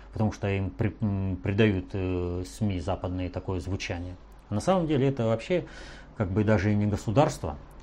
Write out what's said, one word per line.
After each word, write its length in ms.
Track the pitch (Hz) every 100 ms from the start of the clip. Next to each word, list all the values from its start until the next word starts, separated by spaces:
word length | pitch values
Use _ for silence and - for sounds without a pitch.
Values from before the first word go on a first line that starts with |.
| -
потому 200 | - 107
что 160 | - 101
им 220 | 98 95
при-, 260 | - 104 -
м, 360 | 107 98 95 90
придают, 500 | 104 98 110 92 87
э, 520 | 101 92 90 90 90 90
сми 340 | - 104 90
западные 480 | 87 87 92 90 90
такое 320 | 90 - 92
звучание. 560 | 85 95 - 87 90 90 - - -
А 40 |
на 60 | 101
самом 260 | 175 185 156
деле 220 | 147 135
это 160 | 135
вообще 400 | 113 110 - 180 - - - - - -
как 120 | 92
бы 140 | 95
даже 280 | 104 107 104
и 20 |
не 120 | 104 104
государство, 680 | 98 - 107 151 - 82 71 - -